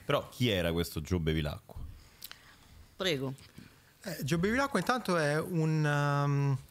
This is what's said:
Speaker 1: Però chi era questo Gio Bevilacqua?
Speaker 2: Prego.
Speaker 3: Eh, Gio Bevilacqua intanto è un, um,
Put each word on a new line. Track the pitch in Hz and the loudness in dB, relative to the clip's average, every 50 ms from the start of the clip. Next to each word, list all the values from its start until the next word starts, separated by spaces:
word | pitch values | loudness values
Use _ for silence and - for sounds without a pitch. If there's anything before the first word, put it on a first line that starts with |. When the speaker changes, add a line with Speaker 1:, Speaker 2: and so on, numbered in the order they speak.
| - | -4
Speaker 1:
Però | - 143 131 - - | -2 -2 -2 -2 -6
chi | - - 123 120 | -4 0 0 2
era | 101 90 85 85 | 2 2 2 0
questo | 82 85 85 - - 82 | 0 0 -2 -2 -4 -8
Gio | 76 - 92 90 | -4 -2 -2 0
Bevilacqua? | 80 80 78 80 76 73 - 98 - - - - - - - - - - - - - - - - - - - - - - - - - - - | 2 2 0 0 0 -2 -6 -8 -14 -16 -14 -12 -12 -12 -14 -18 -20 -20 -20 -20 -20 -20 -20 -20 -20 -20 -20 -20 -20 -20 -20 -20 -20 -20 -10
Speaker 2:
Prego. | - 190 185 160 131 135 131 131 - - - - - - - - - - - - _ - | -4 -2 0 0 0 -2 -6 -6 -10 -16 -20 -20 -20 -20 -20 -20 -20 -20 -20 -20 _ -12
Speaker 3:
Eh, | 202 156 - 175 | -10 -8 -6 -2
Gio | 127 165 170 | 0 0 2
Bevilacqua | 175 208 226 262 277 269 - 190 | 2 2 2 2 0 2 0 0
intanto | 175 - 247 254 202 - 180 | 2 2 0 0 2 2 2
è | 170 151 143 147 156 | 2 4 2 2 0
un, | 170 180 185 160 156 160 156 156 151 | 0 0 0 0 2 2 2 2 2
um, | 147 147 143 143 143 143 143 143 143 143 139 143 139 135 135 - - | 2 2 2 2 2 2 2 2 2 2 2 2 2 0 -2 -4 -14